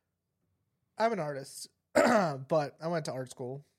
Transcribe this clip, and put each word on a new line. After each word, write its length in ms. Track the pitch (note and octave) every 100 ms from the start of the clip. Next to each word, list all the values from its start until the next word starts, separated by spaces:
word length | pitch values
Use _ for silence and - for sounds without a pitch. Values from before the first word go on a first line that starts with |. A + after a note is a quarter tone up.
| _ _ _ _ _ _ _ _ _ -
I'm 160 | A3+
an 60 | G#3
artist, 500 | D3+ C3+ C#3 - - _
<clears throat> 120 | _
but 840 | - C#4 A#3 E3+ C3+ C3+ D#3+ C#3+ -
I 60 | D#3
went 180 | E3+ D3+
to 60 |
art 160 | B2+ B2+
school. 340 | - B2 C#3 -